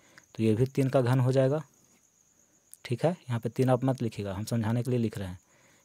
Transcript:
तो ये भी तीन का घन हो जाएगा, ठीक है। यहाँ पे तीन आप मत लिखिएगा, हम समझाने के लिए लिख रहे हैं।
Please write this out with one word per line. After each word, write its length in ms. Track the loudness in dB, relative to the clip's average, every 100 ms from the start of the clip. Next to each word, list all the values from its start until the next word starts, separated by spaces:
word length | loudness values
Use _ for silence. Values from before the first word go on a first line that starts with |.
| _ -20 _ -2
तो 80 |
ये 100 | 0 2
भी 100 | 0
तीन 220 | 0 2
का 120 | 2
घन 180 | 2 2
हो 120 | 2
जाएगा, 320 | 2 2 0 -6 _ _ _ _ _ _ _ _ _ _ -20 -8
ठीक 200 | -2 -2
है। 60 |
यहाँ 280 | -2 -6 -6
पे 100 | -4
तीन 200 | 0 2
आप 140 | 2
मत 180 | 2 -2
लिखिएगा, 320 | -4 -4 -8
हम 120 | -6 -4
समझाने 380 | -2 0 -2
के 80 | 0
लिए 80 | -2
लिख 180 | -2 -4
रहे 100 | -10
हैं। 120 | -12 _ _ _ _